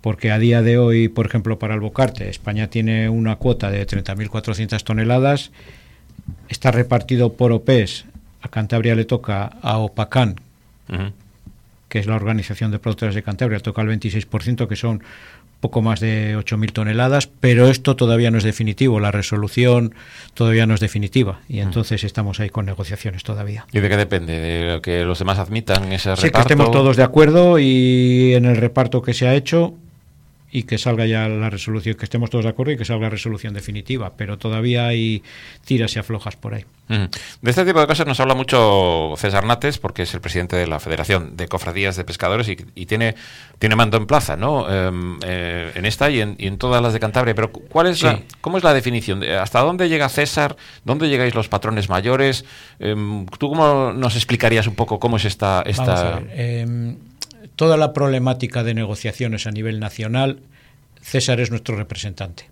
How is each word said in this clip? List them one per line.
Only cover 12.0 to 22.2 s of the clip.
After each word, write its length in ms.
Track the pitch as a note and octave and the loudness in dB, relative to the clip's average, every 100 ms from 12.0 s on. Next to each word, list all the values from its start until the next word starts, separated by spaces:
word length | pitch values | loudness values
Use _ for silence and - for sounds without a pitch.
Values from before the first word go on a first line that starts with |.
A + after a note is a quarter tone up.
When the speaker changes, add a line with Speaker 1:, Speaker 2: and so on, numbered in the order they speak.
| G2+ | -2
Speaker 1:
la 80 | A2 | -2
Organización 560 | G2+ A2+ F#2 G2+ A2+ | 0 -2 -4 -4 -4
de 80 | G#2 | -2
Productores 340 | A2+ G#2 G#2+ | -4 -2 -2
de 80 | G2+ | -2
Cantabria, 380 | G#2 G2 B2+ G#2 | -4 -2 -2 -2
toca 240 | A2 G#2 | -4 -2
el 60 | G#2+ | -2
veintiséis 360 | A2 A2 G#2 - | -2 -2 -6 -4
por 160 | G#2+ | -4
ciento, 260 | A#2+ A#2+ A#2 | -2 -2 -2
que 80 | G#2 | -2
son 280 | A#2 G#2+ - - - - _ _ | -4 -4 -8 -20 -20 -20 _ _
poco 240 | A#2 A#2+ | -4 0
más 160 | A2+ A2+ | 0 0
de 360 | A2 A2 G#2+ G#2+ | 0 -2 -2 -4
ocho 220 | - A2 | -2 -2
mil 160 | G#2+ | -2
toneladas, 540 | G#2+ G#2+ A2 B2+ C#3+ - | -2 -2 0 2 2 -2
pero 420 | _ B2+ A#2 B2+ | _ 4 8 6
esto 260 | B2+ C#3 A#2+ | 6 0 2
todavía 360 | A#2+ A#2 A#2 | 2 4 4
no 80 | A2+ | 2
es 40 | |
definitivo, 560 | G#2+ - A2 G2+ C3+ G#2+ | 0 0 -4 2 2 2
la 120 | G2+ | 0
resolución 840 | G2+ G2 G#2 G#2 - B2 A#2+ A2+ - - - - | -2 -2 -2 -2 2 4 4 2 -6 -20 -20 -20
todavía 320 | - A#2 A2+ A2+ | 0 2 4 4
no 80 | |
es 60 | G#2+ | 2
definitiva, 600 | G#2 G#2 G2+ C3 G2+ E2+ - | 0 -2 0 0 0 -4 -8
y 100 | A2 | -4
Speaker 2:
Ujú. 80 | G2 | -2
Speaker 1:
entonces 360 | A#2 G#2+ G#2+ | -2 -2 -2
estamos 360 | G#2 - | -4 -4